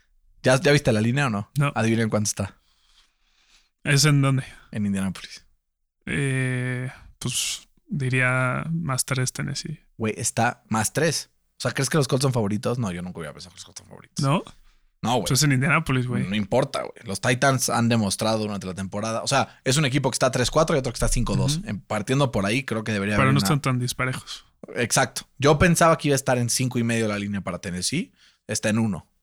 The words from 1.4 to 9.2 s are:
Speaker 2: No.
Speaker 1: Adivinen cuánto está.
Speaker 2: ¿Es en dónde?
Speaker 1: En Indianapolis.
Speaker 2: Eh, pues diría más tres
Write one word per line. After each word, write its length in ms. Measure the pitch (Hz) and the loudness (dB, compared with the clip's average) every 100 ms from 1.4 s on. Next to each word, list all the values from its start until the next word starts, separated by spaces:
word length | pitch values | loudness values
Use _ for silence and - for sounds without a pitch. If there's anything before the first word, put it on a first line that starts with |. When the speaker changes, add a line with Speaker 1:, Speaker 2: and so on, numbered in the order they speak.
| 101 147 | -4 -2
Speaker 2:
No. 140 | 143 117 | 0 2
Speaker 1:
Adivinen 340 | 113 113 110 | 2 2 2
cuánto 180 | 107 107 | 0 -2
está. 300 | - 98 - _ _ _ _ _ _ _ _ _ _ _ _ | -4 -6 -8 _ _ _ _ _ _ _ _ _ _ _ _
Speaker 2:
¿Es 220 | - 143 151 | 0 4 6
en 160 | 143 | 6
dónde? 220 | 135 131 - - - | 4 2 -2 -12 -12
Speaker 1:
En 140 | 110 101 | -4 -2
Indianapolis. 580 | 98 95 - - - - _ _ _ _ _ - | 0 -2 -4 -12 -20 -20 _ _ _ _ _ -6
Speaker 2:
Eh, 840 | 165 139 131 127 127 127 127 127 - - - | -2 -2 -2 -2 -2 -4 -4 -8 -12 -20 -10
pues 500 | - - - - - _ - | -6 -4 -4 -6 -12 _ -10
diría 760 | 170 127 127 127 127 127 135 156 | -4 0 2 2 2 0 -2 -4
más 340 | 165 165 127 - | -4 -4 -4 -2
tres 280 | 131 | -2